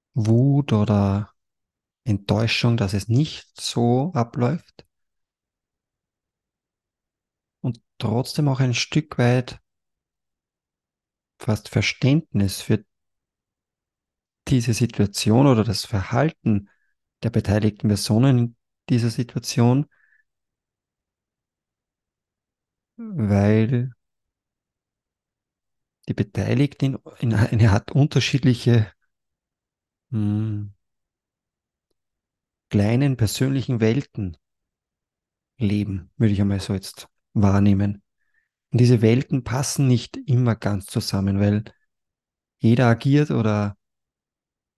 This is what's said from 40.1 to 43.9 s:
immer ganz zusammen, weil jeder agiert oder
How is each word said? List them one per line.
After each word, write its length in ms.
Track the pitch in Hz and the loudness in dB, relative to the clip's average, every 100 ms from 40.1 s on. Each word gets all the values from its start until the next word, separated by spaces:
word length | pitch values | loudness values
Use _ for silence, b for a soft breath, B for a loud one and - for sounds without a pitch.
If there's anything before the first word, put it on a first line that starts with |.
| - | -10
immer 400 | 254 123 123 107 | -2 0 0 0
ganz 300 | 104 101 - | -2 -4 -4
zusammen, 540 | 123 - 101 98 98 | -6 -4 -2 -2 0
weil 240 | 104 104 110 - _ _ _ _ _ _ _ _ | 2 0 -4 -16 _ _ _ _ _ _ _ _
jeder 280 | 113 120 123 | 2 4 4
agiert 440 | 117 139 143 147 | 2 2 2 2
oder 460 | 135 107 104 104 - _ | 0 0 0 -4 -8 _